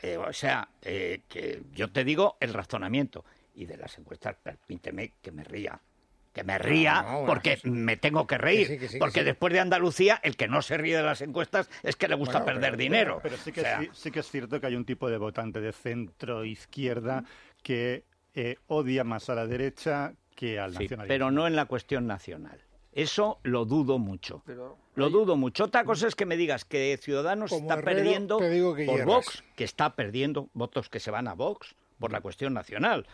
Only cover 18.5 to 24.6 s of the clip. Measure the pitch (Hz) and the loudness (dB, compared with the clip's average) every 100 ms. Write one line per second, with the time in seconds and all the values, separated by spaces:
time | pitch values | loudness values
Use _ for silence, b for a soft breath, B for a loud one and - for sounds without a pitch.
18.5 | 123 - 156 131 131 117 110 - 120 113 | -6 -2 0 2 2 0 -2 -2 -2 -2
19.5 | 123 135 - 160 143 143 - _ - 120 | -2 -4 -4 -2 -2 -2 -8 _ -8 -4
20.5 | 107 95 90 98 113 101 139 131 139 165 | -4 -4 -4 -6 -4 -2 0 2 2 2
21.5 | 156 139 123 - 135 120 98 - 82 78 | 2 0 -4 -2 -2 -2 -6 -8 -14 -14
22.5 | - _ _ _ - 151 - 208 - 127 | -20 _ _ _ -2 0 2 0 0 0
23.5 | 123 113 151 135 131 101 92 - 82 - | 0 2 2 4 2 0 -4 -10 -12 -14
24.5 | 123 | -14